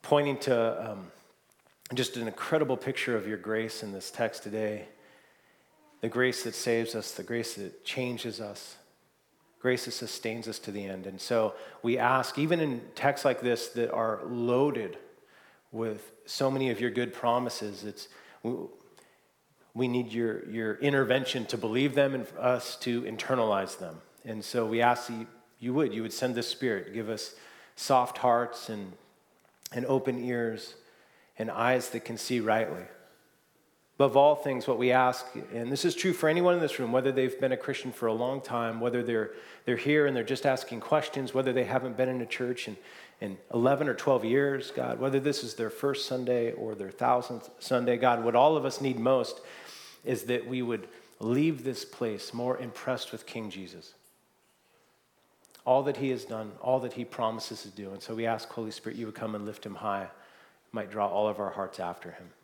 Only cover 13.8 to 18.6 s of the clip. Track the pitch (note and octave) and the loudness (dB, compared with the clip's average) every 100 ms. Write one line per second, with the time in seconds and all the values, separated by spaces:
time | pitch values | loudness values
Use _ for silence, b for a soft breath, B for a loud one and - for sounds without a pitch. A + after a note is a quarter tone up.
13.8 | A#2 - A2+ G#2+ - A#2+ A#2+ B2 D3 C3 | 0 2 0 0 -4 -2 2 4 4 2
14.8 | G2 - - - b b b b _ A2 | -4 -8 -16 -20 b b b b _ -4
15.8 | A2+ G#2 - - - - C3+ C3+ C3 A2 | -4 -4 -10 -20 -12 0 2 4 2 2
16.8 | A#2+ A2+ A#2+ - A#2+ A#2+ B2 - G#2+ F#2+ | 0 0 -2 0 2 4 2 -4 -8 -8
17.8 | G#2 G2 - B B B A2+ B2 | -10 -12 -16 B B B -6 -4